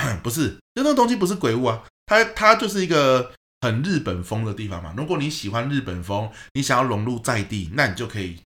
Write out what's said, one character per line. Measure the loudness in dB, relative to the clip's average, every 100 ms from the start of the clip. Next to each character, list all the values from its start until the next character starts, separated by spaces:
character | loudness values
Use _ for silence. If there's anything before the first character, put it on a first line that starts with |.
| -2
<clears throat> | -2
不 | -4
是， | -2 -2 -4 _
就 | 0
那 |
个 | 2
东 | 4 4
西 | 2
不 | 0
是 |
鬼 | 2 2
屋 | 2
啊， | 0 -2 -8 _
它， | 2 4
它 | 4 4 4
就 | 4 2
是 | -2
一 | 2
个 | 4 4 4 0 -10 _ _
很 | -2 0
日 | 0 0
本 | -2 -4
风 | -4 -4
的 | -4
地 | -6 -8
方 | -8
嘛。 | -10
如 | -8 -4
果 | -2
你 | -2
喜 | -4 -4
欢 | -4 -2
日 | -2
本 | -4 -6
风， | -6 -4 -6 -10 -8
你 | -4
想 | 2 2
要 |
融 | 2 0 -2
入 | -2
在 | -2 -2
地， | -2 -6 -4
那 | 0 0
你 | -2
就 | -8
可 | -8
以 | -8 -10